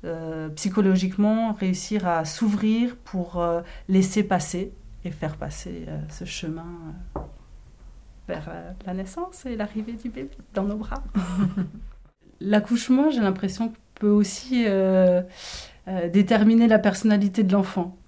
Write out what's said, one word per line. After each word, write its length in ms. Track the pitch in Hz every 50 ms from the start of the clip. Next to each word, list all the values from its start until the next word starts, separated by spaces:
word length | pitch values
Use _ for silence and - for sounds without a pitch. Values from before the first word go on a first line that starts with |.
| -
euh, 440 | 170 165 165 160 160 160 160 156 156
psychologiquement 1000 | 151 - - 196 185 220 202 190 190 185 185 185 185 - 202 214 214 226 226 220 214
réussir 540 | 214 196 185 185 185 - - 214 208 185
à 180 | 180 170 165 156
s'ouvrir 720 | 156 - - 233 214 208 202 214 214 220 226 240 247 247 - -
pour, 360 | - - 185 175 175 - 175
euh, 220 | 170 170 170 170 170 - - - - -
laisser 340 | 190 190 185 185 - 214 208
passer 480 | 208 190 180 - - - 175 190 233 - - - - - - -
et 60 | 180
faire 260 | 156 151 - 151 151
passer, 480 | - - 147 147 - - 180 175 170 160 160
euh, 100 | 156 151 147 151
ce 140 | 151 - 175
chemin, 420 | 180 - - - 165 160 165 165 170 175 170 165 160 160 180 180 - -
euh, 40 | - - - - - - - - - - - - - - - - - - - - - - -
vers, 200 | 175 160 151 165 165
euh, 180 | 170 165 170 185 - -
la 100 | 190 180
naissance 520 | 190 190 190 - 339 349 370 359 - -
et 100 | 262 240
l'arrivée 360 | 220 208 208 - 220 214 220 233
du 160 | 226 - 247
bébé 260 | - 262 269 277 - - - _ -
dans 100 | 196 196
nos 120 | 202 208
bras. 260 | 214 220 - - - - - -
<laughs> 1300 | 202 180 175 180 185 208 180 - 196 180 - - - - - - - - _ _ _ _ - - _
L'accouchement, 680 | - 196 208 214 208 - 240 233 - - 254 262 285 311
j'ai 100 | 285 247
l'impression, 520 | 214 196 190 190 - 190 190 - 226 226 226 - _ _ _
peut 160 | - 208 208
aussi, 540 | 208 208 208 196 - - - 254 262 247 233
euh, 560 | 220 196 190 190 190 190 190 185 180 180 180 180 185 - - - - - - - - - - _ -
euh, 200 | 190 185 170 175
déterminer 580 | 170 202 202 180 226 208 214 214 226 226 233
la 120 | 233 220 214
personnalité 680 | - 208 196 - - 220 208 208 202 202 185 - 214
de 80 | 185 190
l'enfant. 440 | 202 196 190 - 196 170 180 - - -